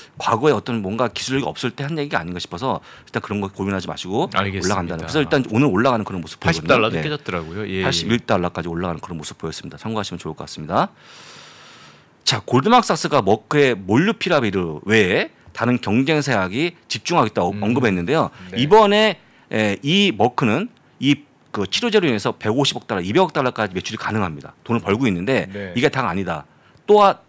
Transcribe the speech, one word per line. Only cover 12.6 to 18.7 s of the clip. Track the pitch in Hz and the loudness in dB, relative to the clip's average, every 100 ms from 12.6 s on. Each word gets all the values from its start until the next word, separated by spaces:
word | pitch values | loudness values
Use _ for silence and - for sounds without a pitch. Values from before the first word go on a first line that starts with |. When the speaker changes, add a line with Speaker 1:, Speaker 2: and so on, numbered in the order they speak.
| 170 240 - 165 160 147 | 4 4 4 0 0 2
Speaker 1:
머크의 | 95 110 - 147 139 | 2 0 2 2 4
몰누피라비르 | 104 95 123 196 214 185 156 113 95 85 78 | 2 2 4 4 0 2 2 2 0 -2 -4
외에 | - 110 92 123 - - - | 2 4 4 2 0 -8 -18
다른 | - 117 123 | -4 0 0
경쟁사 | - 110 135 156 143 | 2 2 2 2 2
약이 | 110 92 110 170 - - | 0 0 -2 -4 -6 -10
집중하겠다고 | 110 - 170 110 - 90 | -8 -2 2 2 0 -2
Speaker 2:
음. | 101 | -2
Speaker 1:
언급했는데요. | 104 127 120 90 87 156 113 - - | -2 2 2 2 0 0 0 -6 -10
Speaker 2:
네. | 113 | -4
Speaker 1:
이번에, | 143 | 4